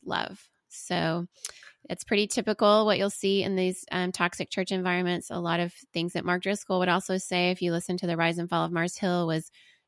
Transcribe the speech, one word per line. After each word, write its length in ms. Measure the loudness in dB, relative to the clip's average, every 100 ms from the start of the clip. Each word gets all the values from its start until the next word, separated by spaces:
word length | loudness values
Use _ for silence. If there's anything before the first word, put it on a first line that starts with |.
love. 460 | -4 -4 -4 -8 -20 _ _
So 580 | -16 -6 -2 0 -2 -4 _ -16 -14 -20 -20 -12
it's 140 | -12
pretty 240 | 0 2 2
typical 580 | 0 -2 4 6 8 6
what 120 | 4
you'll 120 | 2
see 340 | 0 0 2
in 120 | 2 2
these, 300 | 0 -2 -4
um, 200 | -2 -2
toxic 380 | 0 0 0 -6
church 220 | -4 -2
environments. 600 | -2 0 0 0 -2 -4
A 80 | -6
lot 200 | -2 0
of 120 | -2 -6 -8
things 200 | -4 -4
that 120 | -2 -2
Mark 180 | -2
Driscoll 360 | 0 -4 -2 0
would 100 | 2
also 280 | 2 0 -4
say, 340 | -2 0 2
if 100 | 0
you 100 | 0
listen 260 | -2 -2 -4
to 100 | -2
the 100 | 0
Rise 200 | 0 0
and 120 | -2
Fall 160 | 0 0
of 60 |
Mars 260 | 0 -2 -2
Hill, 280 | 0 0 0
was, 240 | -2 -4 -14 -20 _